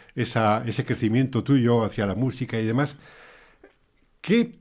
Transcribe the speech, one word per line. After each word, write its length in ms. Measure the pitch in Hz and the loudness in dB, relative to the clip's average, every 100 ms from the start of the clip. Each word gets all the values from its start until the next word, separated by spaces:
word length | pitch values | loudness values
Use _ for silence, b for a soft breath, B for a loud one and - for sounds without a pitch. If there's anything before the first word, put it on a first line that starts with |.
| B - | B -8
esa, 480 | 117 117 107 110 120 | -4 0 2 2 -2
ese 200 | 107 127 | -4 -4
crecimiento 580 | 117 107 117 131 120 | -2 0 0 0 0
tuyo 400 | 120 139 120 120 | 2 2 4 2
hacia 220 | 107 - 101 | 2 -2 -2
la 60 | 95 | -2
música 440 | 127 - 127 113 | -4 -4 -6 -4
y 60 | 110 | 0
demás. 300 | 120 143 - B B B B B B - _ _ _ _ _ | 0 -2 -6 B B B B B B -20 _ _ _ _ _
¿Qué 320 | - 226 233 - | 0 2 2 -6